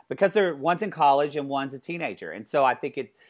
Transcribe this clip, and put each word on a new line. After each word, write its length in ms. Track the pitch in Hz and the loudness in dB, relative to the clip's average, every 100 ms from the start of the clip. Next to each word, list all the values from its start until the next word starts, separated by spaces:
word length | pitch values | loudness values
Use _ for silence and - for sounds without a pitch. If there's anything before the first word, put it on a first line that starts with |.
| _ | _
Because 240 | 135 196 | 0 2
they're, 220 | 214 185 | 4 2
one's 280 | 139 147 175 | 0 -2 -2
in 80 | 208 | -4
college 460 | 160 143 139 147 147 | 2 4 4 2 -2
and 120 | 139 | -4
one's 260 | 139 135 | -4 -6
a 40 | 135 | -10
teenager. 520 | - 170 143 95 85 | -10 -8 -8 -8 -12
And 180 | 90 110 | -12 -2
so 160 | 147 | 2
I 100 | 131 | 2
think 220 | 123 147 143 | 2 -4 -8
it, 180 | 127 _ | -10 _